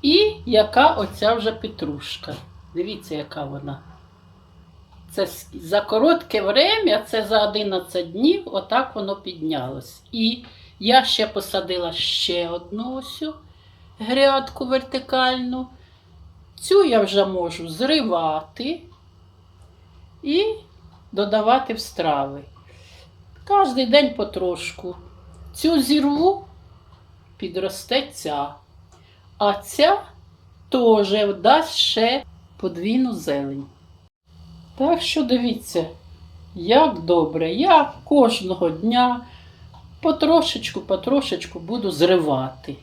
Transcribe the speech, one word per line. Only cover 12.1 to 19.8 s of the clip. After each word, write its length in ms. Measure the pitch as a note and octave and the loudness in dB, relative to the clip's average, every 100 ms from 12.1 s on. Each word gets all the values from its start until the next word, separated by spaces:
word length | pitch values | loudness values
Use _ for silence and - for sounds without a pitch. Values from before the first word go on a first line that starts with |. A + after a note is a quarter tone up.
| - - F3 E3+ | -4 -4 -4 -4
одну 460 | F3 F3 G3+ B3 | -6 -8 -10 -8
ось 300 | C4 C4 - D#4 D#4 - - _ _ - - | -8 -12 -10 -10 -10 -20 -20 _ _ -20 -12
грядку 680 | A3 B3+ C#4 C4+ C4+ - | -4 2 4 2 -4 -10
вертикальну. 1000 | B3+ C4 C4 C4+ C4 C4 B3+ B3+ B3 B3+ B3+ - - _ _ - - - - | -4 -4 -4 -8 -4 0 0 -2 -4 -8 -10 -14 -20 _ _ -20 -20 -20 -20
Цю 300 | - - G4 | -14 2 4
я 160 | F4 A3+ | 6 4
вже 260 | G3 G3 F#3+ | 2 2 2
можу 420 | F#3 E3+ D#3+ E3 | 0 -6 -6 -10
зривати 1120 | D#3+ B3+ D#4 A3 F3 D#3+ D#3 - - B3 E4 - - - _ - _ _ _ - _ | -4 0 0 0 0 0 -4 -8 -10 -8 -8 -12 -20 -20 _ -20 _ _ _ -20 _